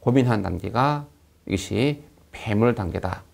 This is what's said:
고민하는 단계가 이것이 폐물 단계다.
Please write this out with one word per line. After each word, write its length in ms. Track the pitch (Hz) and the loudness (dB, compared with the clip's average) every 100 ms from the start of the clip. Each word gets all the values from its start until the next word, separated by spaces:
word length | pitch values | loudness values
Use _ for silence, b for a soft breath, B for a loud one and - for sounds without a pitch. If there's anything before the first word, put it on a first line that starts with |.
고민하는 420 | - 131 123 110 | 2 4 4 2
단계가 640 | 92 87 95 117 143 147 143 _ _ _ - | 0 -4 -2 0 0 -2 -8 _ _ _ -4
이것이 580 | 95 - 101 139 147 - _ _ | -4 -2 0 0 -2 -10 _ _
폐물 420 | - 113 104 120 | -12 -2 2 4
단계다. 480 | 117 90 95 92 87 - | 2 -2 -4 -6 -8 -10